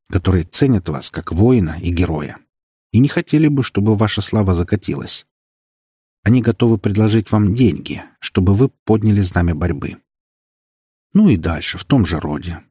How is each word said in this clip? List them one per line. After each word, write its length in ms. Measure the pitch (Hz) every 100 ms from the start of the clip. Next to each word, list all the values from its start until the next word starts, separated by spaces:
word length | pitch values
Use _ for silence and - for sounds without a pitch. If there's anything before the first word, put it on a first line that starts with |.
| -
которые 340 | 95 92 92
ценят 460 | 80 - 139 110 85
вас 200 | 69 -
как 220 | - -
воина 460 | 82 113 127 80 80
и 100 | 85
героя, 460 | 85 85 76 73 - _ _ _ _ _
и 80 | 104
не 80 | 143
хотели 400 | - - 151 156
бы, 160 | 139
чтобы 320 | 123 - 104 104
ваша 260 | 110 -
слава 320 | - 113 95
закатилась. 720 | 87 87 104 - 71 - - - _ _ _ _ _ _ _ _ _
Они 180 | - 123
готовы 360 | 113 110 120 110
предложить 540 | 110 101 110 110 -
вам 240 | 110 104 113
деньги, 480 | 120 - - - - _
чтобы 360 | - - 92 98
вы 140 | 135
подняли 520 | - - 110 107 101
знамя 340 | 92 92 87 78
борьбы". 460 | 87 71 - - _ _ _ _ _ _ _ _ _ _ _
Ну 160 | 196 208
и 80 | 98
дальше, 400 | 82 78 - -
в 80 | -
том 200 | 139 95
же 140 | 78
роде. 440 | 76 73 87 85 -